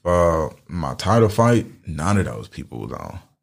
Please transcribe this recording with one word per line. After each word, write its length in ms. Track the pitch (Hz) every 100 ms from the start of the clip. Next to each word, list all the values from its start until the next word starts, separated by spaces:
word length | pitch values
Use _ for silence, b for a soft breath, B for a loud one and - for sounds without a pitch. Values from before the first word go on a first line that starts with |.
for 520 | 87 87 87 80 78 - -
my 260 | 87 71
title 340 | - - 113 110
fight, 380 | 101 117 120 107 - -
none 300 | 76 85 101
of 60 |
those 240 | 71 58 -
people 300 | - - 58
was 120 | 52
on. 260 | - 50 - - _